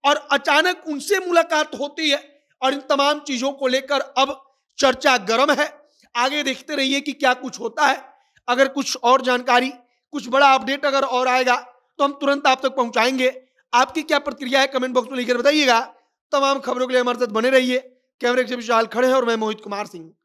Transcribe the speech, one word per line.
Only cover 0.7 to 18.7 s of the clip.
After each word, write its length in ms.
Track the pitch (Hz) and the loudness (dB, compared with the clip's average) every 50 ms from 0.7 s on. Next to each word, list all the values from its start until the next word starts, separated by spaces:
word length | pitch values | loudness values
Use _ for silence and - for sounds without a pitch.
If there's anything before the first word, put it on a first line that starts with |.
| 359 349 - 320 | -2 -4 -8 -10
उनसे 300 | 294 277 294 - 392 381 | -10 -8 -4 -2 -2 -2
मुलाकात 540 | 370 359 349 330 330 339 320 302 302 311 - | -2 0 0 0 2 2 0 -2 -2 -4 -6
होती 360 | - 285 285 285 - 320 302 | -10 -10 -10 -8 -4 -2 -2
है 120 | 277 294 - - _ _ _ _ _ _ | -2 -2 -4 -14 _ _ _ _ _ _
और 100 | 254 262 | -2 -2
इन 80 | 277 285 285 - | -2 -4 -4 -2
तमाम 320 | 294 277 277 285 302 302 | 2 2 2 2 0 -2
चीजों 300 | 294 - 269 240 254 277 | -4 -8 -6 -4 -4 -4
को 140 | 277 269 277 | -4 -2 -2
लेकर 340 | 254 247 269 269 269 285 269 | 0 0 -2 -2 -2 -4 -4
अब 400 | 269 - - 247 269 277 302 - _ _ _ _ _ _ _ - | -4 -2 0 0 0 0 -2 -14 _ _ _ _ _ _ _ 0
चर्चा 380 | 269 262 254 262 - 285 254 247 190 | 0 0 0 2 2 2 2 2 0
गर्म 260 | 185 226 226 269 302 | -2 0 0 2 2
है। 160 | 277 247 294 294 - - _ _ _ _ _ _ _ | 2 0 0 -4 -4 -16 _ _ _ _ _ _ _
आगे 280 | 240 247 262 285 302 | -2 -2 -2 -2 -2
देखते 340 | 294 269 262 - - - 302 | -4 -4 -6 -6 -8 -8 -4
रहिए 240 | 277 269 269 277 277 | -2 -2 0 -2 -2
कि 120 | 285 294 262 | -4 -6 -6
क्या 180 | _ 269 254 254 | _ 0 0 0
कुछ 240 | 254 277 262 - - | 0 -4 -14 -12 -10
होता 260 | - 226 - - 302 | -10 -8 -2 2 2
है। 160 | 277 269 262 - - _ _ _ _ _ _ _ - | 2 2 0 -6 -20 _ _ _ _ _ _ _ -2
अगर 200 | 247 247 269 269 | 2 2 2 2
कुछ 260 | 269 277 269 - - - | 2 -4 -6 -6 -6 -2
और 240 | - 240 254 269 | 2 4 4 4
जानकारी, 500 | 240 254 247 247 247 254 247 247 254 262 294 - _ _ _ _ _ _ | 2 0 -2 0 2 2 2 2 2 0 -8 -12 _ _ _ _ _ _
कुछ 160 | - 285 - 247 | -12 -12 -8 -2
बड़ा 240 | 240 269 285 277 269 | 2 4 6 6 4
अपडेट 300 | 262 214 247 277 277 285 | 4 2 -2 -4 -2 -2
अगर 180 | 285 269 277 269 | 0 0 0 0
और 240 | 262 254 247 254 254 | 0 -2 -2 0 2
आएगा 280 | 247 254 254 247 240 220 - - _ _ _ _ _ - | 0 2 2 2 0 0 -2 -12 _ _ _ _ _ -2
तो 60 | 277 | -2
हम 80 | 277 277 285 | -2 -2 -2
तुरंत 260 | 294 277 277 285 285 | -2 0 0 2 2
आप 140 | 277 262 254 | 2 2 2
तक 140 | 277 269 269 | 0 -4 -2
पहुंचाएंगे। 560 | 277 247 233 214 233 220 254 262 254 254 254 254 - _ _ _ _ _ _ | -2 -4 -2 0 0 0 2 2 0 0 0 -2 -4 _ _ _ _ _ _
आपकी 300 | - 240 262 269 - 320 | 2 2 2 2 -2 -8
क्या 160 | 302 311 302 285 | -2 0 -2 0
प्रतिक्रिया 420 | 294 294 262 - 277 247 262 269 | 0 -4 -10 -8 -6 0 2 2
है, 60 | 269 | 2
कमेंट 280 | 269 269 262 247 254 247 | 2 0 -4 -4 -2 -2
बॉक्स 160 | 254 226 247 | -2 -4 -2
में 60 | 269 247 | -6 -6
लिखकर 200 | 247 220 247 240 | -2 -2 -2 2
बताइएगा। 420 | 240 277 302 302 294 262 240 226 262 - - _ _ _ _ _ _ _ | 2 2 2 4 4 4 2 2 2 -2 -14 _ _ _ _ _ _ _
तमाम 260 | - 277 277 269 277 269 | 0 0 2 2 0 -2
खबरों 260 | - 254 254 247 254 | -2 -6 -4 -4 -2
के 60 | 254 | 0
लिए 80 | 254 247 | 0 0
हमारे 180 | 247 247 233 226 | 0 0 -2 -2
साथ 140 | 247 214 | -4 -2
बने 180 | 208 220 226 262 | -2 0 0 4
रहिए। 280 | 262 254 254 247 254 254 254 - _ _ _ _ _ _ | 2 2 2 2 -2 -2 -4 -8 _ _ _ _ _ _
कैमरे 220 | - 240 247 254 | -2 0 0 0
के 20 | 254 | -2
पीछे 120 | 208 254 | -2 -6
विशाल 300 | 247 226 220 | -8 -4 0